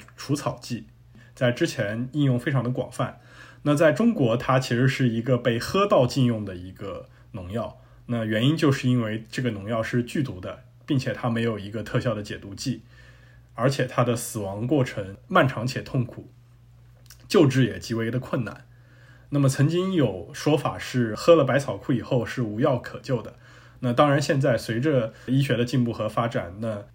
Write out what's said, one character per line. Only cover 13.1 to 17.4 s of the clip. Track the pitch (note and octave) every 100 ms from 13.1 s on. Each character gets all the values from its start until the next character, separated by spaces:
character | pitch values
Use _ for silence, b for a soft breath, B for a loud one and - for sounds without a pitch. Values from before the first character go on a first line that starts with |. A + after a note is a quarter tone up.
| b b b b
而 | - C3
且 | C#3 C3
它 | -
的 | A#2+
死 | A2+ - A2+
亡 | G2 G2+ B2
过 | D3+
程 | B2 - F#2+ G2+ -
漫 | F#3 C3+
长 | - B2
且 | -
痛 | - C#3
苦， | A#2 - - - _ - - - - - - - -
救 | G3+